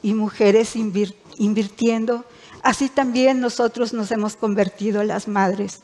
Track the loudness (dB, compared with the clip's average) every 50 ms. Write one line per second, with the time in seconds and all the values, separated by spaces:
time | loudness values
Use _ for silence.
0 | -2 0 0 0 -2 -4 -2 2 4 6 6 6 4 2 -2 -4 -4 -2 0 -2
1 | -2 -2 -4 -18 _ -20 -4 -2 0 0 2 0 -2 -4 -4 -2 0 0 0 0
2 | -2 -2 -4 -4 -6 -14 -20 -20 -20 -20 -20 -2 -2 -2 0 0 -2 -2 0 0
3 | -2 0 2 4 4 4 4 2 0 -2 0 0 0 0 0 -2 -4 -4 -2 -4
4 | -4 -2 -2 -2 -2 -4 -4 -4 -2 -2 0 0 0 -2 -2 -4 -4 -2 -2 0
5 | -2 -2 -4 -4 -6 -2 0 2 2 2 0 -2 -4 -8 -8 -16